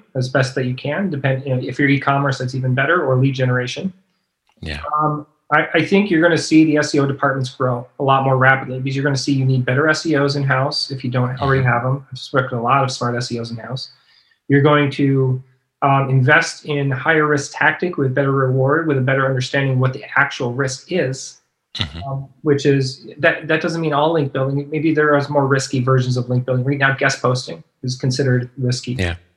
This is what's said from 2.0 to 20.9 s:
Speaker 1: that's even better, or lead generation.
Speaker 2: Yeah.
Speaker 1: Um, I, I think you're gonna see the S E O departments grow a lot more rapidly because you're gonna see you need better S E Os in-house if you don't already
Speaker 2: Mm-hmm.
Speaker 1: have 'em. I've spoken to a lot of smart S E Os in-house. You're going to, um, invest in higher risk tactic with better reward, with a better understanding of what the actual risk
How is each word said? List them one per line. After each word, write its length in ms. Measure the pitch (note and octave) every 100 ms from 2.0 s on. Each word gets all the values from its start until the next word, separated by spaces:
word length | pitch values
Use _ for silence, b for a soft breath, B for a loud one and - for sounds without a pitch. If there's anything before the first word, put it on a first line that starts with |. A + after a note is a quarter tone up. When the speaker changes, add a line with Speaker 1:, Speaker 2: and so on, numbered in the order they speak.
| C#3 C#3 C#3 C3
Speaker 1:
that's 160 | B2+
even 180 | C3 B2+
better, 320 | B2+ C#3 F3
or 120 | C#3 B2+
lead 180 | C3+
generation. 580 | C3 B2+ B2 B2 - F#3+ - _ _ _ _ _ _
Speaker 2:
Yeah. 200 | D#2+ D2+ - D3+
Speaker 1:
Um, 300 | D3+ D3+ - _ -
I, 160 | D3+ D#3
I 100 | E3
think 260 | - G3 G#3
you're 120 | D#3+
gonna 160 | E3+ D#3
see 260 | - D#3+
the 120 | D#3 D3
S 160 | C#3+
E 40 | D3
O 60 | C#3
departments 440 | C3 C#3 C3+ B2+
grow 360 | - B2+ B2 B2 -
a 40 |
lot 220 | C3+ C3+
more 120 | C3+ C3
rapidly 420 | C3 C3 B2 C3
because 160 | C3+ C3+
you're 80 |
gonna 120 | C#3+ C3
see 160 | -
you 120 | C3+
need 200 | C3 C3
better 240 | B2 B2+ D#3
S 180 | D#3 E3
E 80 |
Os 220 | C#3+ C#3+ C#3+
in-house 540 | C3+ C3 C#3 - -
if 140 | C3+
you 60 | B2
don't 280 | B2+ B2 -
already 220 | C#3 C3+
Speaker 2:
Mm-hmm. 100 | B2+
Speaker 1:
have 120 | A#2+
'em. 220 | B2+ C#3+ -
I've 80 | B2+
spoken 320 | - C#3 C3
to 80 | A#2+
a 40 |
lot 220 | A#2 C3+
of 60 | B2+
smart 260 | - A#2+ A#2+
S 140 | B2+
E 60 | A#2
Os 120 | A#2
in-house. 400 | A#2 A#2 C3 - b b b b b -
You're 140 | C#3
going 280 | D3 D3 C#3+
to, 500 | - C#3 C3+ C3 B2+ - _ _ _
um, 260 | C#3 C#3 B2+
invest 560 | C3 B2+ D#3 E3+ -
in 260 | D#3 C#3+ C#3
higher 360 | C3 D#3 D#3+ D3+
risk 260 | D3 -
tactic 440 | - D3 D3+ F3+ F3
with 160 | C3
better 180 | C3 C#3
reward, 540 | C3+ C3 C3 C3+ D#3 D#3+
with 120 | C3+
a 40 |
better 240 | B2+ C3+ C3
understanding 460 | C3 B2+ C#3 C#3
of 40 | B2+
what 140 | C3
the 120 | - - -
actual 360 | C#3+ - A#2+
risk 400 | B2 C3 - -